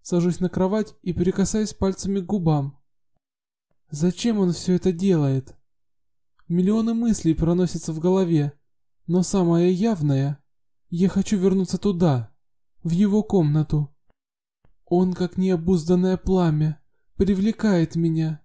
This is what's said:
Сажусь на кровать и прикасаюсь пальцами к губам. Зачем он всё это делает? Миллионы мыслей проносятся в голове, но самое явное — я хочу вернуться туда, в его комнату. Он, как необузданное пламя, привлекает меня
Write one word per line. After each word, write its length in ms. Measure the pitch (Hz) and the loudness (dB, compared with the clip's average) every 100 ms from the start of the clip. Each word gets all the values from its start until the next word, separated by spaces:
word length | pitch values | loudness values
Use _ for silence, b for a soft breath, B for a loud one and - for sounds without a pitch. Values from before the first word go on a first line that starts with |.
Сажусь 380 | - 175 175 165 | -2 0 0 -2
на 80 | 180 | -4
кровать 460 | - 185 214 208 - | -2 -2 -2 -6 -8
и 120 | 185 | -8
прикасаюсь 600 | 170 175 190 190 214 214 | -2 -2 0 -2 0 -4
пальцами 460 | - 190 190 190 196 | -4 -4 -4 -4 -6
к 60 | |
губам. 520 | 175 202 165 151 139 - _ _ _ _ _ _ _ _ _ _ _ | -4 -2 0 0 -2 -10 _ _ _ _ _ _ _ _ _ _ _
Зачем 500 | 147 175 - 240 214 | -2 -2 0 -2 0
он 120 | 180 | 0
всё 220 | 160 - | -2 -2
это 180 | 180 185 | 0 0
делает? 640 | 170 196 170 143 135 - - _ _ _ _ _ _ _ _ - | 0 0 2 2 -2 -6 -20 _ _ _ _ _ _ _ _ -4
Миллионы 440 | 175 185 220 226 | 0 0 0 0
мыслей 400 | 226 233 208 160 | -2 -2 0 0
проносятся 600 | 156 165 175 180 165 - | 0 0 0 0 -4 -8
в 60 | 156 | -2
голове, 600 | 175 190 180 160 143 - _ _ _ _ - | 0 0 2 0 0 -6 _ _ _ _ -2
но 160 | 175 | 0
самое 480 | 175 196 170 170 180 | 0 0 2 4 2
явное — 720 | 180 226 196 147 135 139 143 _ _ _ _ _ | 2 0 0 0 0 -2 -6 _ _ _ _ _
я 180 | 170 185 | 0 0
хочу 300 | 196 190 208 | 0 0 2
вернуться 400 | 185 190 185 190 | 2 2 0 -2
туда, 560 | 202 175 170 127 113 _ _ _ _ _ | -2 2 2 2 -4 _ _ _ _ _
в 60 | 165 | -4
его 340 | 170 208 214 | 0 2 2
комнату. 720 | 208 196 151 151 151 151 147 _ _ _ _ _ _ _ _ _ | 2 0 2 0 0 -2 -2 _ _ _ _ _ _ _ _ _
Он, 280 | _ 175 185 | _ 0 2
как 240 | 175 180 - | 0 -4 -2
необузданное 800 | 190 180 165 180 160 180 185 185 | 0 0 2 0 2 2 2 0
пламя, 640 | - 185 170 151 156 151 _ _ _ | 0 2 2 2 0 -2 _ _ _
привлекает 800 | - 190 190 208 - 220 180 160 | -2 0 2 0 0 0 2 0
меня 460 | 165 165 160 160 151 | 0 -2 -2 -4 -6